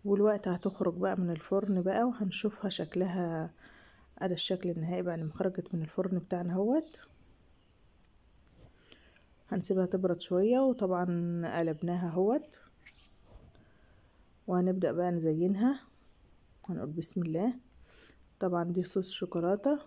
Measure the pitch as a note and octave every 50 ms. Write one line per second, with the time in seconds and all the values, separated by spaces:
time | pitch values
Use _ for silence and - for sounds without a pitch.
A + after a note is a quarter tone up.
0 | - G3+ G3+ G3 G#3 G#3+ G#3 G3+ - F#3 F3+ F3+ - G3 F#3 - F#3 F3+ E3+ F3
1 | F#3 F#3+ - F#3 F3+ F3 E3+ D#3 - - - G3 G#3 G3+ G3 F#3 F3 F#3 G3 A3
2 | A#3 B3+ A3+ A3 G#3 F#3 - - - G#3 - - - G3 - - D#3+ D#3+ - F3+
3 | F#3 F#3 F3 F#3 F3 E3+ E3 D#3+ D#3+ D#3+ - - - - - - - - - -
4 | - - - - - F#3 F3 D#3 - - F#3+ F#3 - F3 E3+ E3 D#3 E3+ F3+ F3+
5 | F3+ F3+ E3+ E3 D#3+ D#3 - - F#3+ F#3 F#3 - E3+ - - E3 D#3+ D#3 - -
6 | F#3 F#3 F#3 F3 E3 - F3+ F3 F3+ F3 F3 F#3 G3+ A3+ C4 D#4+ D#4 - - -
7 | - - - - - - - _ _ _ - _ _ _ _ _ _ _ _ _
8 | _ - _ - _ - _ _ _ _ _ - - - - _ _ - - -
9 | - - _ _ _ _ _ _ _ - - F#3+ D#3+ - F#3+ F#3 F#3 F3+ - F#3
10 | F#3 F3+ F3 F3 - - F3+ F3+ G3 A3 B3 C4 C4+ C4 B3 B3+ G#3 F#3 F3+ F3
11 | F3+ F3+ F3 E3+ E3+ E3+ E3+ E3+ E3+ - - E3+ E3 E3 D#3 D#3 - E3+ F3 F3+
12 | F3+ E3+ D#3+ F#3 F#3+ G#3 B3 D4+ - - - - - - _ _ - - - -
13 | - - - - - - - - - - _ - - - - _ - - - -
14 | _ - _ - - _ _ _ _ - F3+ F3+ F3+ F#3 F#3 F#3 F3+ D3+ C3 E3+
15 | F3+ F3+ F3 E3+ D#3+ D#3+ D#3 D#3+ F3 F#3 G3+ G3 A3+ B3+ C#4+ C4+ - - _ _
16 | - - _ _ - - - _ _ _ - _ - - F3 - G#2+ D3+ D#3 E3+
17 | D#3 - - F#3+ E3+ D#3+ D#3 E3 G3+ B3+ B3 B3+ - - _ - - - - -
18 | - - - _ - _ _ _ G3 F3+ F3+ F3 E3+ F3 F3 F3+ F3+ - - G3
19 | F#3 - - - F#3+ F3+ - F3 E3+ F3 G3+ G#3 - C#4 D4 D4 -